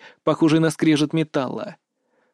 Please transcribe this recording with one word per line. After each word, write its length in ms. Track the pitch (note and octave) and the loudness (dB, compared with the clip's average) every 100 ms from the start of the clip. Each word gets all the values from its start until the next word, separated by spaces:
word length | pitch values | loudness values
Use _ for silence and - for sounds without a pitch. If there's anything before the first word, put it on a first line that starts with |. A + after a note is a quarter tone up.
| - _ | -20 _
похожий 360 | - D3 D#3+ D#3+ | -4 0 2 4
на 100 | D#3+ | 2
скрежет 440 | - D#3+ D3 D3+ | 0 0 2 0
металла. 640 | E3 D#3 D3 B2+ A2 - - _ _ _ _ _ | -2 -4 -4 -6 -8 -12 -16 _ _ _ _ _